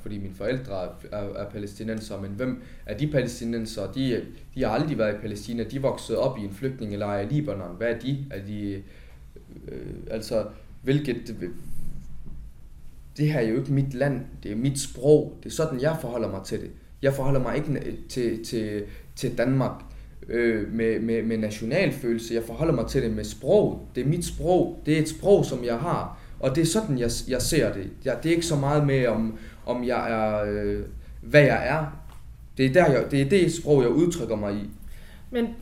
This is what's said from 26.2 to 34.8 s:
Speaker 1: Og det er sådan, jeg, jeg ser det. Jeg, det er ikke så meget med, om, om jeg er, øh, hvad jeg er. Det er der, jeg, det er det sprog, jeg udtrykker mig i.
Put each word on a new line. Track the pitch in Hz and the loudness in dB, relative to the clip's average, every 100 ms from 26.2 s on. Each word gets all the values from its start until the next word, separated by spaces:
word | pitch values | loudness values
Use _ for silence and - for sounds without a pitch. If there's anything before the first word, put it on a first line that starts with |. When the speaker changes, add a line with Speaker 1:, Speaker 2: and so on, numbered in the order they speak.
| - - | -14 -2
Speaker 1:
Og | 131 135 | 0 2
det | |
er | 165 | 4
sådan, | 220 214 131 | 2 2 2
jeg, | 117 - - | 2 0 -2
jeg | 123 | 0
ser | - 160 107 | 2 4 2
det. | 95 92 - | 0 -6 -4
Jeg, | 131 123 | -4 0
det | 156 | 2
er | |
ikke | 170 165 | 2 4
så | 147 | 2
meget | 139 151 143 | 4 4 6
med, | 135 123 | 4 4
om, | 107 113 110 - - - | 2 0 -2 -12 -12 -4
om | 123 | -2
jeg | 123 117 110 | 0 0 0
er, | 113 107 107 104 | 0 2 0 0
øh, | 104 101 101 101 - - - | 0 0 -2 -4 -10 -14 -14
hvad | 113 147 | 4 8
jeg | 135 113 123 | 8 6 2
er. | 156 147 - - - - - - - | 0 -2 -8 -14 -14 -16 -16 -12 0
Det | 131 | 4
er | |
der, | 160 165 | 6 6
jeg, | 123 - | 6 2
det | 139 | 2
er | 139 | 4
det | 196 165 | 6 6
sprog, | - 139 143 | 2 4 6
jeg | 120 | 6
udtrykker | 135 175 - 110 107 | 6 4 2 -2 -2
mig | 104 | 0
i. | 101 104 - | -2 -6 -10